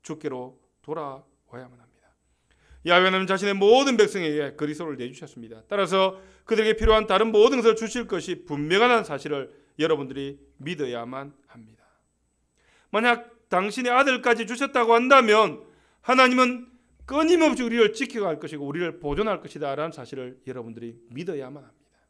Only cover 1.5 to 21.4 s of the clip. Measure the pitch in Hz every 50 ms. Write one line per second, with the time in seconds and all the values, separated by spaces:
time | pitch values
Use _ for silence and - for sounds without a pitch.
1.5 | - 123 127 123 123 120 117 120 _ _ _ _ _ _ _ _ _ _ _ _
2.5 | _ _ _ _ - - _ 160 175 180 185 190 185 190 190 180 190 185 196 202
3.5 | 202 196 196 202 233 262 277 269 247 214 208 208 208 196 170 156 147 151 143 139
4.5 | 135 - 156 147 151 151 170 160 143 123 120 127 139 - 165 143 _ 131 117 110
5.5 | 113 110 - _ 202 202 196 165 185 190 190 190 190 - - - _ _ _ -
6.5 | 226 214 220 220 220 220 214 214 220 214 214 220 190 190 220 226 220 208 214 262
7.5 | 277 254 220 233 226 220 226 214 - 247 233 - 202 175 147 185 175 - - -
8.5 | 147 143 147 151 175 196 233 247 247 226 196 151 147 135 - 151 147 139 131 117
9.5 | - _ _ _ _ - 151 165 160 143 143 131 131 139 139 139 143 139 _ _
10.5 | _ _ 135 151 180 147 147 127 120 117 117 120 131 135 139 147 143 _ _ _
11.5 | - 120 113 110 110 _ _ _ _ _ _ _ _ _ _ _ _ _ _ _
12.5 | _ _ _ _ _ _ _ _ - 208 233 247 240 233 240 - _ _ _ _
13.5 | - 180 190 208 202 262 247 247 240 254 269 269 254 240 - 247 233 226 226 -
14.5 | 247 240 277 269 277 254 233 226 233 233 247 262 277 269 247 214 208 220 214 180
15.5 | 147 - - - _ _ _ _ _ _ _ - 254 262 262 254 254 254 254 247
16.5 | 254 240 247 - _ _ _ _ _ _ - - 269 294 320 320 359 330 320 302
17.5 | 247 - 254 233 226 240 220 208 214 - 269 247 - 226 202 180 160 151 - 160
18.5 | 156 147 143 139 147 170 175 165 - - 139 143 143 147 202 220 196 156 - -
19.5 | - 147 151 139 139 139 151 165 - 135 123 113 - 131 127 123 127 _ _ 131
20.5 | 127 127 113 117 113 113 117 117 113 117 _ _ 120 135 175 180 175 139